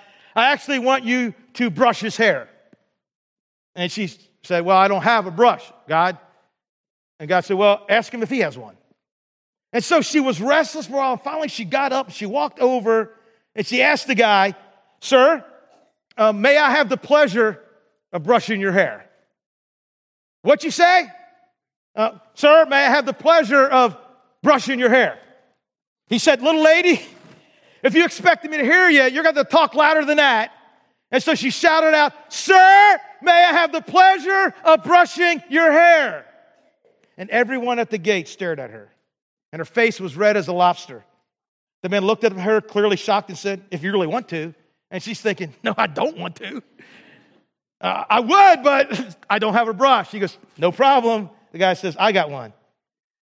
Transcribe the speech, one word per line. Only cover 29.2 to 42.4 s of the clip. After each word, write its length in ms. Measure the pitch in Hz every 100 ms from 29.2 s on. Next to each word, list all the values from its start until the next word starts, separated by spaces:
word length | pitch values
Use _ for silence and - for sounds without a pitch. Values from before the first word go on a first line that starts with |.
gonna 180 | 320 294
talk 320 | - 320 302
louder 300 | 254 302 311
than 140 | 285 302
that." 340 | 285 226 240 _ _ _ _ _ _
And 100 | 254
so 120 | 311
she 160 | 302 247
shouted 440 | - 330 320 311
out, 180 | 311 294 - -
"Sir, 680 | - - 381 370 392 415 349 - -
may 100 | 320
I 200 | 339 349
have 200 | 320 330
the 80 | 311
pleasure 760 | 311 349 381 381 330 392 381 -
of 220 | 320 320
brushing 580 | 175 349 349 - 349 330 -
your 240 | 294 330
hair?" 540 | 302 339 320 254 156 - _ _ _ _ _ _ _ _ -
And 120 | 196
everyone 480 | 226 233 262 240 240
at 120 | 226
the 80 | 214
gate 300 | 175 196 -
stared 320 | - 180 151
at 100 | 120
her. 220 | 110 104 _ _ _ _ _ _
And 60 | 156
her 60 |
face 340 | 160 - 226 -
was 180 | 185 143
red 200 | 208 208
as 120 | 160
a 40 |
lobster. 520 | 175 180 175 - 120 _ _ _ _ _ _ _ _
The 60 | 185
man 160 | 202
looked 200 | 190 220
at 80 | 226
her, 280 | 190